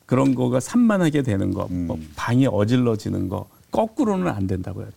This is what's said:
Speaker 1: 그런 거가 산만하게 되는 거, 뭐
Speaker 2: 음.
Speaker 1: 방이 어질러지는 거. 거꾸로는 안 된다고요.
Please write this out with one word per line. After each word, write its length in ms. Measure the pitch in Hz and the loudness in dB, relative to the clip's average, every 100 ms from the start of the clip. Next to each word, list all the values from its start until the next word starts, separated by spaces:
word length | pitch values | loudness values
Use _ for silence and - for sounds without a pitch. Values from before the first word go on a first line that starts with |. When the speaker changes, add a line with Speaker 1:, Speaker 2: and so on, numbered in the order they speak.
| - | -2
Speaker 1:
그런 300 | 127 135 123 | 2 2 2
거가 260 | 123 127 | 0 0
산만하게 600 | - 247 233 196 165 147 | 0 2 4 4 2 2
되는 300 | 127 98 98 | 0 0 0
거, 140 | 92 101 | -2 -4
뭐 300 | 92 85 80 | -4 -4 -6
Speaker 2:
음. 120 | 78 - | -10 -8
Speaker 1:
방이 320 | - 123 131 | 0 2 4
어질러지는 800 | 101 107 127 120 110 101 95 95 | 2 2 2 2 0 -2 -4 -4
거. 220 | 98 98 _ _ | -6 -10 _ _
거꾸로는 560 | - 220 - 226 190 175 | -2 -2 0 -2 0 -2
안 200 | 101 95 | -4 -4
된다고요. 400 | 92 92 98 104 | -4 -6 -10 -14